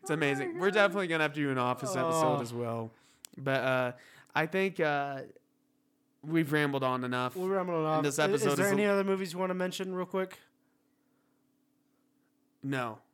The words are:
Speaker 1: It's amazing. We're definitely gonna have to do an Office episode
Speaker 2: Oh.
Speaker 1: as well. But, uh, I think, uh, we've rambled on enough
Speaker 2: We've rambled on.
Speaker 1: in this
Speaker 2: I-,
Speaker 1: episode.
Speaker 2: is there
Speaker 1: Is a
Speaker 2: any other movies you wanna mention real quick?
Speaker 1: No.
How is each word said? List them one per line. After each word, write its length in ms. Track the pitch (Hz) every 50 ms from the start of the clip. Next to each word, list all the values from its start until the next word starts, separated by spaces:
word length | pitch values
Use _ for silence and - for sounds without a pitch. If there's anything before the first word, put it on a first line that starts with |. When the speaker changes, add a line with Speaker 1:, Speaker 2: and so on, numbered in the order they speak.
Speaker 1:
It's 80 | - - 156
amazing. 440 | 160 151 143 139 139 139 120 - -
We're 120 | 175 202
definitely 360 | 190 214 202 202 175 202 190
gonna 160 | 165 165 160 156
have 100 | 151 143
to 80 | 151
do 100 | 147 139
an 60 | 135
Office 380 | 127 123 123 127 127 135 131 -
episode 420 | 131 - 165 165 160 156 - 147
Speaker 2:
Oh. 40 | 143
Speaker 1:
as 120 | 120 117 117
well. 380 | 117 120 117 117 117 113 110 - _ _ _ _ _ - - -
But, 260 | - 135 139 135 131 120
uh, 280 | 131 131 127 127 123 123 - - - - - - _ -
I 120 | 151 156
think, 340 | 160 175 190 190 196 185 -
uh, 420 | 165 151 147 143 143 143 139 135 135 - - - _ _ _ _ _ _ _ _ _ _ _ _ _ _ _ _ -
we've 280 | 156 160 165 160 139
rambled 320 | 151 151 147 143 139 135 135
on 200 | 131 127 127 123
enough 320 | 123 127 123 127 127 -
Speaker 2:
We've 140 | 185 185 190
rambled 360 | 196 190 180 180 175 160 156
on. 120 | 156 156 156
Speaker 1:
in 40 | 147
this 140 | 143 135 156
Speaker 2:
I-, 60 | 151
Speaker 1:
episode. 260 | 170 202 - - -
Speaker 2:
is 40 | 143
there 100 | - -
Speaker 1:
Is 40 | 202
a 20 | 196
Speaker 2:
any 120 | 202 208
other 180 | 202 202 196 196
movies 300 | 196 190 190 196 180 160
you 60 | 180
wanna 140 | 185 185 185
mention 400 | 185 180 185 - - 190 190 185
real 120 | 180 180
quick? 320 | 180 190 190 185 185 - - - _ _ _ _ _ _ _ _ _ _ _ _ _ _ _ _ _ _ _ _ _ _ _ _ _ _ _ _ _ _ _ _ _ _ _ _ _ _ _ _ _ _ _ -
Speaker 1:
No. 360 | 135 135 131 123 117 110 104 _ _